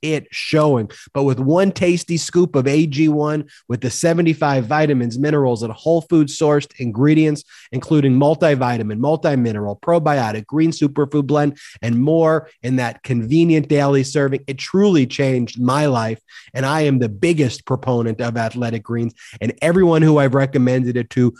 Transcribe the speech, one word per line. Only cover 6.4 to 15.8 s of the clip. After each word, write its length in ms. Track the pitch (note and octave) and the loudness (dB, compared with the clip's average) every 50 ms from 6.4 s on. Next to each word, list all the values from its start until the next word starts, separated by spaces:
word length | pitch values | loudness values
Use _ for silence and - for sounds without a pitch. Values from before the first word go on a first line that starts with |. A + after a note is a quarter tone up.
| D#3+ D3 D3 C#3+ C#3 - _ | 0 2 2 0 0 -4 _
ingredients, 680 | - B2+ A#2+ G2+ A2 C#3 D3+ D#3 D#3 D#3 D3+ D3 D3 - _ - - - - | -8 -8 -6 -2 0 2 4 4 4 4 2 0 -4 -8 _ -20 -20 -18 -8
including 480 | C3+ C3 - - D#3+ D3+ C#3 C3+ B2 C3 | -8 -8 -4 0 0 2 4 4 4 4
multivitamin, 800 | C#3+ D3 D#3+ D#3 F3 D#3 C#3+ B2+ B2+ B2 B2 A2+ G#2+ G#2+ G#2+ A2 | 4 2 2 2 2 2 2 2 0 -2 -2 -4 -4 -6 -4 -4
multimineral, 800 | B2+ D3 D#3+ D#3 - D#3 C#3+ B2+ A#2+ A2+ G#2+ G#2 G#2 G2+ G2+ - | -2 -2 -2 0 0 -2 0 0 0 -2 -2 -4 -6 -6 -8 -6
probiotic, 640 | - E3+ E3+ E3+ D3+ D#3 D3 C3+ A#2 G#2+ G#2+ A2 G#2+ | -2 0 0 2 2 0 0 0 0 -2 -4 -8 -10
green 260 | - C#3+ D#3 D#3+ E3 | -6 -2 0 0 0
superfood 540 | D#3 - D3+ C#3+ C3+ D3 C#3+ C#3+ D3+ D3 C#3 | 0 0 -2 -2 0 -2 -4 -2 0 -2 0
blend, 320 | B2+ D3 D3 D3 C#3+ C#3+ - - - - - | 0 0 0 0 0 -2 -6 -18 -20 -16 -8
and 200 | A#2 A#2 A#2 A#2+ | -6 -2 0 0
more 480 | C3 D3+ D#3+ E3 D#3+ D#3+ D#3+ D3+ D#3 - _ _ - | 2 2 2 2 2 2 2 0 -4 -8 _ _ -6
in 120 | B2+ C3 | -4 -2
that 280 | B2+ B2 A#2 - - - | -2 -2 -4 -6 -10 -8
convenient 640 | - B2 A#2 A2 A2+ D3 E3 E3+ E3+ D#3+ D#3 D3 - | -4 -4 -4 -2 0 2 2 4 4 2 2 2 2
daily 340 | D3+ C#3+ C#3 C#3 C#3+ C3+ C3 | 0 2 2 2 2 2 0
serving, 400 | C3+ - D3+ C#3 C3+ C3+ C3+ - | 0 -2 -2 0 0 -2 -4 -8
it 100 | - C3+ | -10 -12
truly 500 | C3 - - - F#3+ G3+ G#3 F3+ D3+ B2+ | -12 -10 -4 0 2 2 4 4 2 2
changed 500 | B2+ - - C#3 C3+ C3 B2+ A#2+ A2+ - | 0 0 -2 -2 0 0 -2 -2 -4 -4
my 280 | A#2+ B2 B2+ C3 D3 | -2 -2 0 2 2